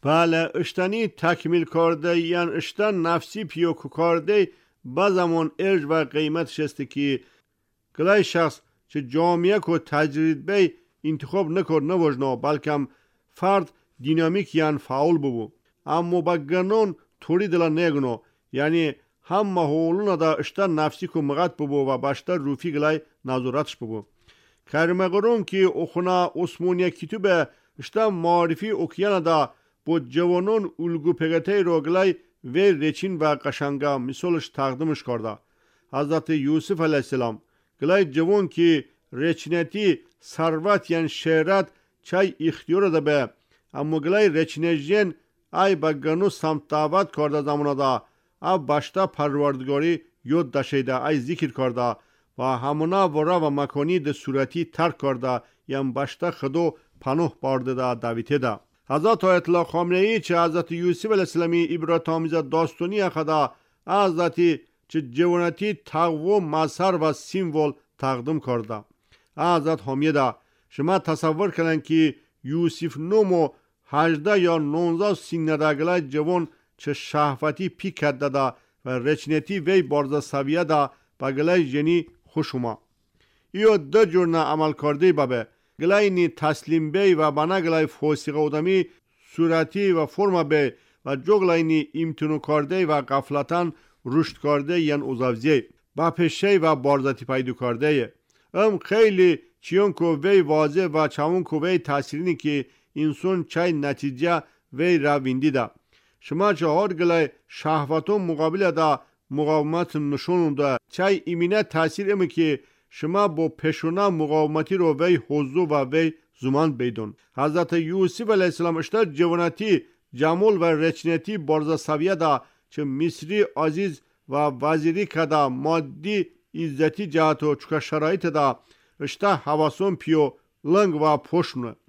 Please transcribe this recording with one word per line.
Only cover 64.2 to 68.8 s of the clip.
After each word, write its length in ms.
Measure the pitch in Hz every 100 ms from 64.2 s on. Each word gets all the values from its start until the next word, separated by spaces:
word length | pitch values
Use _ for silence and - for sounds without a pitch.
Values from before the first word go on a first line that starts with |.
| 170 - 175 147 _ _ _
چه 140 | 160
جوانتی 720 | 135 120 175 175 175 165 208
تقوی 680 | 180 - 156 170 156 165 208
مظهر 560 | 170 156 156 - 185 185
و 120 | 156
سیمبل 580 | 151 - 185 185 156 151 - _ _
تقدیم 420 | 135 131 123 160
کرده. 440 | - 120 110 110